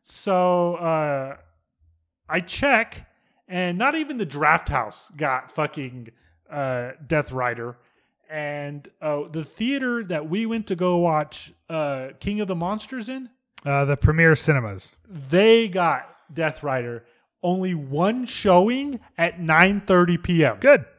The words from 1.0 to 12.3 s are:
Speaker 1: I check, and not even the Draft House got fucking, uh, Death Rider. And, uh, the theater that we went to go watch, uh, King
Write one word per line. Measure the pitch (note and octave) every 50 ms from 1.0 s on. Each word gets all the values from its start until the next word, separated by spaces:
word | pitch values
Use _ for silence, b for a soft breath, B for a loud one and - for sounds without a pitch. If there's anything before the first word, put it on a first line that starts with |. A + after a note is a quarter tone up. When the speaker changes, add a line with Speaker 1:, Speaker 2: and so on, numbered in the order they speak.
| D#3 D3+ C#3+ C3+ C3+ C3+ - - _ _ _ _ _ _ _ _ _ _ _ _ _ _ _ _ _ -
Speaker 1:
I | D#3 F3+
check, | F3 - - - - C#4+ C4 G#3+ A3+ - - - - _ _ _ _ _ _ _ _ -
and | F#3 F3+ F3+ F3 F3 F#3
not | A#3 C#4 D4+
even | D#4+ D#4 C#4 C#4+ A#3+
the | G3+
Draft | C#3+ C3+ C#3+ D3+ D3 E3 D#3+ - -
House | D3 C3 A2+ G#2+ - - - - -
got | D3 D#3 C#3 C3 B2+ B2+ -
fucking, | - D#3+ D3+ D3 - D#3 C3+ B2+ B2 B2+ A#2 - - _ _ _ _ _ _ _
uh, | D3+ D3 C#3 C3 B2+ B2 A#2+ B2+ C3+ - D3+
Death | B2 E3 D3+ C#3+ -
Rider. | C3 B2+ B2 B2 A#2+ A#2+ A#2 B2 A#2+ _ _ _ _ _ _ _ _ _ _ -
And, | D#3 D3+ D3+ D3 D3 D3 C#3+ C#3+ D3 C#3+ C#3 - - _
uh, | D#3+ D3+ D3 D3 D3 C#3+
the | D3+ D#3+ D3+
theater | - _ - A3 B3 C#4+ C#4 C4 B3 A#3+ A#3 A3
that | F3 F3+ D3+ D3+ D#3
we | E3+ G#3+ A3+
went | A3 A3+ A3+ G#3+ -
to | F#3+
go | E3 F3+ F3+ F3+ F3
watch, | F3 E3+ D#3 D3+ D3+ - - - - - - _ _ -
uh, | E3 D#3+ D3+ C#3+ C#3 C3 C3 C3+ - -
King | - G3+